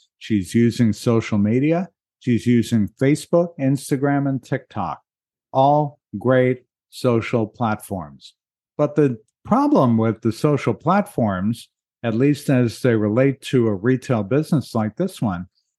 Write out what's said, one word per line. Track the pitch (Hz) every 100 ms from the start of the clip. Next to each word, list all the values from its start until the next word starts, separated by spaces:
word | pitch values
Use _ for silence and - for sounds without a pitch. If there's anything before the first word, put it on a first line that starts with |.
| _ _
She's | - 107 90
using | 117 117 107 117
social | 101 - 113 - 107
media. | 104 120 147 165 185 _ _ _
She's | - 117 120
using | 120 113 117 98 -
Facebook, | 135 151 - 170 175 -
Instagram, | 135 139 - 139 143 143 139
and | 135
TikTok. | - 135 - - 87 71 _ _ _ _ _
All | 131 139 147 151 - _ 104
great | 117 127 127 127 _ _ _
social | - 131 117 107 120 107
platforms. | - 113 107 - 98 76 69 - _ _ _ _ -
But | 147 147
the | 147 117 _ _
problem | - 226 294 285 131 113
with | 113 107
the | 117
social | - 151 143 -
platforms, | 104 - 196 196 - 113 92 101 117 - _ _ _
at | 120
least | 113 139 143 -
as | 131 120 -
they | 131 113
relate | 104 107 135 135
to | - 131 113
a |
retail | 98 107 131 - 120
business | 98 131 156 151 - 120
like | 110 -
this | 185 -
one, | 113 87 92 _ _